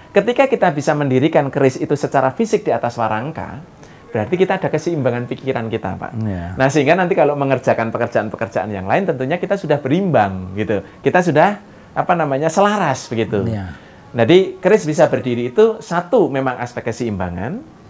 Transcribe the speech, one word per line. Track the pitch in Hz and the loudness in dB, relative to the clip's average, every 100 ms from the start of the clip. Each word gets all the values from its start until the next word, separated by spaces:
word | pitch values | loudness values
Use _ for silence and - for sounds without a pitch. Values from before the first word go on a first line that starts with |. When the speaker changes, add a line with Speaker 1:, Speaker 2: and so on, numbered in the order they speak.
| - | -2
Speaker 1:
Ketika | 196 208 240 269 | 0 2 2 2
kita | 226 185 | 2 2
bisa | 147 139 | 2 0
mendirikan | 147 143 127 147 160 139 | 0 2 2 4 2 2
keris | 139 135 143 | 2 2 2
itu | 147 | -2
secara | 143 135 139 131 | -2 0 2 0
fisik | 131 226 214 | 0 0 0
di | - | 0
atas | 120 123 123 | -2 -2 -2
warangka, | 110 107 131 - 85 113 175 - - - - | -2 -2 -6 -10 -12 -12 -16 -20 -20 -20 -8
berarti | 110 104 180 | -4 -2 0
kita | 190 190 | 0 0
ada | 143 | -2
keseimbangan | 151 175 160 127 120 120 | -2 -2 -2 0 -2 -4
pikiran | - 131 120 113 | -6 -4 -4 -4
kita, | 110 95 | -4 -6
Pak. | 92 - 113 | -8 -8 -6
Speaker 2:
Iya. | 107 90 87 92 | -4 -4 -6 0
Speaker 1:
Nah, | 135 | 2
sehingga | 151 143 175 | 4 4 4
nanti | 175 | 2
kalau | 185 143 143 | 2 2 2
mengerjakan | 139 127 - 113 113 | 0 0 0 0 0
pekerjaan-pekerjaan | 117 120 113 107 - 113 110 98 | -2 -2 -2 -4 -4 -6 -4 -4
yang | 101 95 | -6 -2
lain, | 147 | 0
tentunya | 196 131 131 - | 0 -2 -4 -4
kita | - 196 | -4 -4
sudah | 151 147 | -2 -2
berimbang, | 131 170 196 131 101 95 92 98 | 0 0 2 2 2 -2 -8 -6
gitu. | 107 101 - - | -4 -4 -6 -6
Kita | 139 175 | 0 2
sudah, | 175 143 185 208 - - - | 4 4 4 2 -10 -20 -8
apa | - 139 175 | -4 0 0
namanya, | 147 135 160 | 0 0 0
selaras, | 196 202 208 165 127 - | 2 2 2 0 -2 -4
begitu. | 113 104 107 | -4 -2 0
Speaker 2:
Iya. | 113 107 92 78 - - - 123 | -2 -4 -8 -12 -20 -20 -8 0
Speaker 1:
Jadi, | 113 180 190 - | 4 6 4 0
keris | 180 214 156 | 2 2 2
bisa | 151 156 | 2 4
berdiri | 117 120 120 120 | 2 0 -2 0
itu, | 214 220 214 | 2 2 2
satu, | - 175 170 254 151 | -4 -4 0 2 2
memang | 139 135 120 | 0 -2 -4
aspek | 123 - 117 | -6 -6 -6
keseimbangan | 110 120 98 92 87 110 220 320 - - | -4 -4 -4 -4 -4 -6 -8 -12 -20 -20